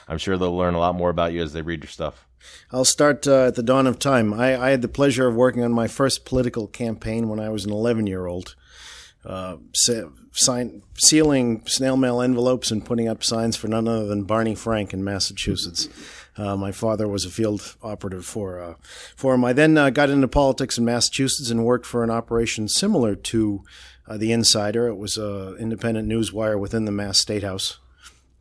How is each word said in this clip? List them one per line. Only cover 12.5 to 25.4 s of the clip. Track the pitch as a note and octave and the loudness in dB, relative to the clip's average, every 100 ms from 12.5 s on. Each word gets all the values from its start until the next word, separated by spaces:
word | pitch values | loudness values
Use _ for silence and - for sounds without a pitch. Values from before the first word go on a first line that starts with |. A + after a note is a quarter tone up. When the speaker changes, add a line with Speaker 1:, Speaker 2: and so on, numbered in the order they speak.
| B2+ - | 0 -2
Speaker 2:
and | A2 | -4
putting | - A#2+ A2+ | -2 -2 -2
up | G#2+ | -2
signs | - A2+ A2+ A2 | -2 0 -2 -2
for | A2 | -2
none | A2 A2+ | -2 0
other | A2+ G#2 | -2 -2
than | G#2 | -4
Barney | F#2+ A2 A2+ | 0 0 0
Frank | G#2 A#2 A2 G2 | -2 -2 -2 -2
in | F#2+ | -6
Massachusetts. | G2 G2 - G2 - F#2+ F2+ F2 A2 - - - - - | -4 -4 -4 -4 -4 -4 -6 -6 -8 -10 -20 -20 -20 -8
Uh, | G2+ | -6
my | G2 G2 | -4 -6
father | G2 A2+ G#2+ G#2+ | -4 -2 0 -2
was | G2+ | -2
a | F#2 | -4
field | - A2 G#2 - - | -2 -2 -2 -8 -14
operative | A2+ G2+ G2+ F#2 E2+ | -14 -10 -10 -10 -10
for, | A2+ F#2+ F2+ | -8 -8 -8
uh, | E2+ E2+ - - - - | -12 -16 -20 -20 -20 -2
for | C3+ | 2
him. | B2+ | 4
I | B2 | 4
then, | B2+ D#3 D#3 | 6 6 6
uh, | C#3 | 4
got | C3 C#3+ | 4 4
into | C#3 C3 | 4 4
politics | D3 C#3 C3 C3 - | 4 2 2 -4 0
in | |
Massachusetts | A#2 A#2+ - - C3+ - B2+ | 0 2 0 0 -2 -2 -2
and | A#2 | 0
worked | A#2 B2 - | 2 0 0
for | A#2+ | -2
an | A#2 | 0
operation | A2+ - A#2 A#2 - G#2+ | -2 -2 -2 -2 -2 -2
similar | - G3+ F#3+ A2+ | 0 2 2 2
to, | G2 - A2+ G#2+ G2+ - - - - - | 0 -2 0 0 -2 -10 -20 -20 -20 -14
uh, | G#2+ | -4
the | A2 | 0
Insider. | A#2 A2 A2 G#2 A#2 A#2+ | 2 4 2 2 0 -2
It | G2 | -2
was | G#2 A2 | -6 -6
a | G#2 G2+ | -6 -6